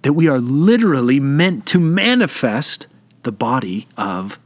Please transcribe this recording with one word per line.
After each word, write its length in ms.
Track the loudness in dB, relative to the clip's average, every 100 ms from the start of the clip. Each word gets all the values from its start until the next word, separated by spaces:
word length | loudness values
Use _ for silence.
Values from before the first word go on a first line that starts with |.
that 100 | 0
we 140 | 2 2
are 120 | 2
literally 800 | 0 2 4 4 2 2 2 2
meant 460 | 2 2 0 0 0
to 140 | 2
manifest 1040 | 2 2 2 2 0 0 -2 -2 -2 -6 -10 _ _ _
the 80 | -10
body 560 | -6 -4 -2 -4 -8 -10 -8
of 420 | -6 -6 -8 -12